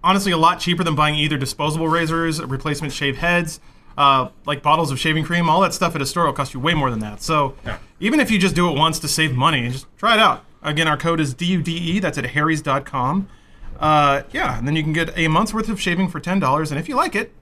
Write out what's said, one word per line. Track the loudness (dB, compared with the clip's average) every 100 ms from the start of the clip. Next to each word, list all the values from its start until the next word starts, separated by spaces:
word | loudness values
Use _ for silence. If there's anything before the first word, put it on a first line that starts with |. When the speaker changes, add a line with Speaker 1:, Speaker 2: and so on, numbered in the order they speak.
Speaker 1:
honestly, | 2 0 0
a | 2
lot | 2 2
cheaper | -2 0
than | 0
buying | 2 2 2
either | -2 -2
disposable | -4 -4 -4 -2 0
razors, | 0 0 0 -2 -4
replacement | -6 -6 -4 -4 -6
shave | -4 -4 -2
heads, | 0 0 -2 -8 -18 -20 -14 2
uh, | 4 4 0 -8 -8
like, | -2
bottles | 2 2 0
of | -2
shaving | 0 0
cream. | 0 0 2
All | 4
that | 2
stuff | 0 -2 -2
at |
a | -4
store | 0 0
will |
cost | 0 -6
you | -2
way | 0 0
more | 0
than | -2
that. | -6 -8
So | -2 0 0 -4 -10
Speaker 2:
Yeah. | -10 -14 _
Speaker 1:
even | 0 2
if | 2
you | 2
just | 2 2
do | 2
it | 4
once | 2 0
to | -4
save | 0 0
money, | 2 2 2 -2
just | -8 -12 _
try | 2
it | 4
out. | 4 2 -8 -10
Again, | -4 0 0
our | 2
code | 0 0
is | 0
D | -2 0
U | 0
D | 0 -4
E. | -2 0
That's | 0 -4
at | -4
harrys | 0 0 0
dot | 0 -2 -2
com. | -4 -2 -2 -6 -16 _ -16 -14 -2
Uh, | 2 4 4 2 -2
yeah, | -4 -4 -2
and | -2
then | 0
you |
can | 0
get | -2 -2 0
a | 2
month's | 2 2
worth | -2 -4
of | -2
shaving | -2 0 -2
for | -4
ten | -2 0
dollars. | 2 0 0
And | -4
if | -4
you | -2
like | 0 -2
it | -6 -12